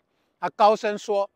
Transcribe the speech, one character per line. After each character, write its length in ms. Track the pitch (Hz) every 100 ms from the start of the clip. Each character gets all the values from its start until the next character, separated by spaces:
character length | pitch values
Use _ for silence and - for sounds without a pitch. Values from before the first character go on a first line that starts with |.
| _ _ _ _
他 80 | 180 -
高 200 | 208 214
声 200 | 214 208
说 320 | - 202 196